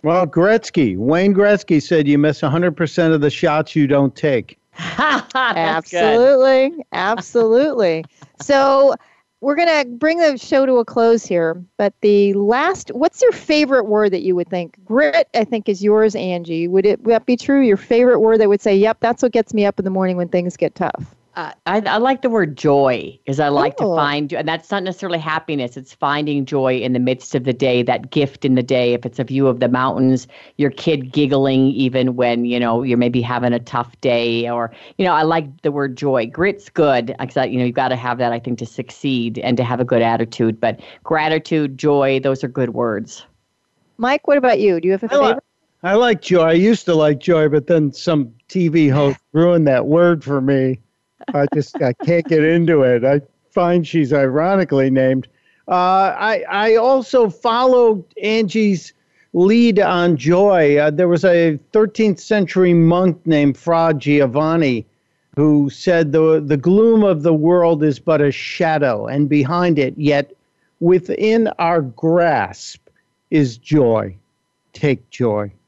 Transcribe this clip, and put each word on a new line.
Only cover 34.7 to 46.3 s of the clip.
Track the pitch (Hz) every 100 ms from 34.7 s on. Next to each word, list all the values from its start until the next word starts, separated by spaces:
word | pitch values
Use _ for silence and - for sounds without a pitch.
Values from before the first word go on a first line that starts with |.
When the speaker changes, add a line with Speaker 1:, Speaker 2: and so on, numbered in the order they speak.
| - - -
Speaker 2:
you | 185
know, |
I | 156
like | 156 165 147 135
the | 156
word | 143 139 123
joy. | 143 131 117
Grit's | 143 190 202 -
good, | - 151 127 117 -
'cause | 127 -
I, | 127
you | 127
know, | 123
you've | 120
gotta | 131 127
have | 123 120
that, | 120
I | 117
think, | 120 123
to | 117
succeed | - 123 - 143 131 117 113
and | 123 123
to |
have | 120 123
a | 123
good | 123
attitude. | 117 117 113 - 113 113
But | 117 110 - -
gratitude, | - 160 156 160 160 160 147 131
joy, | 151 143 135 135
those | 135 135
are | 139
good | 127 120
words. | 117 120 107 113 - - _ _ _ _ _ _ -
Speaker 3:
Mike, | 233 294 -
what | 285
about | 254 214
you? | 208 170
Do | 175
you |
have | 190
a | 226
Speaker 1:
I | 285
li-, | -
Speaker 3:
favorite? | 240 _ _ _ _
Speaker 1:
I | 175
like | 208 240 214
joy. | -